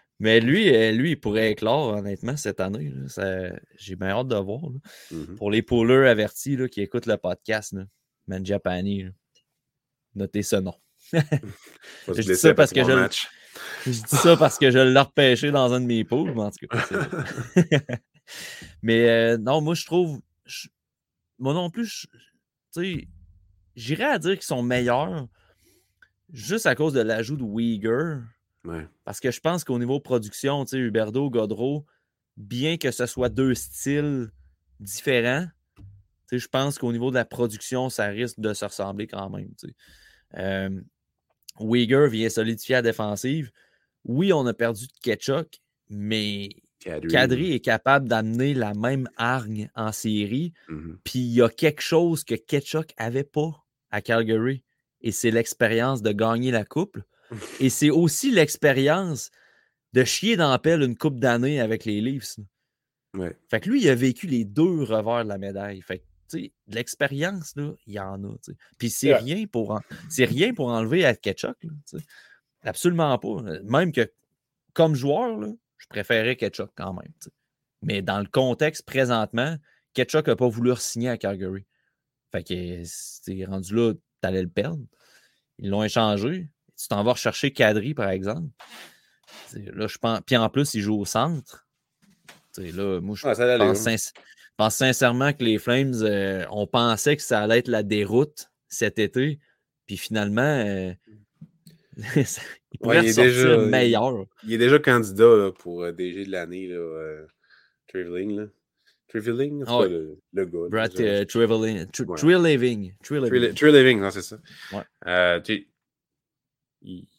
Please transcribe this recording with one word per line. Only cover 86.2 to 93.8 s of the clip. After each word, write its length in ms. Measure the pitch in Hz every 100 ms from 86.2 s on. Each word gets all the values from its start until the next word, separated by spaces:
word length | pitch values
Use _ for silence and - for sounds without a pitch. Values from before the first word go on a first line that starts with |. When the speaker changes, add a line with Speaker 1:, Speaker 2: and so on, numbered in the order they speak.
| 120 185 160 _ _ -
Speaker 1:
Tu 80 | -
t'en 160 | 101
vas 80 | 113
rechercher 400 | 120 113 - 139
Kadri, 400 | - 107 107 120
par 140 | 147 98
exemple. 400 | 95 98 151 151 - - - - _ _ _ _ - -
T'sais, 160 | 107 101
là, 120 | 98 107
je 120 | -
pense, 220 | 117 107
puis 120 | - 123
en 120 | 110
plus, 240 | 135 147
il 60 | 110
joue 180 | 101 107
au 60 |
centre. 600 | 101 113 147 156 - - _ _ _ _ _ _ - - _
T'sais, 200 | - 90
là, 280 | 90 98 90
moi, 140 | 95 104
je 100 | 135
Speaker 2:
Ah, 80 |
ça 100 | 117
allait, 140 | 123 123
Speaker 1:
pense 220 | 98 98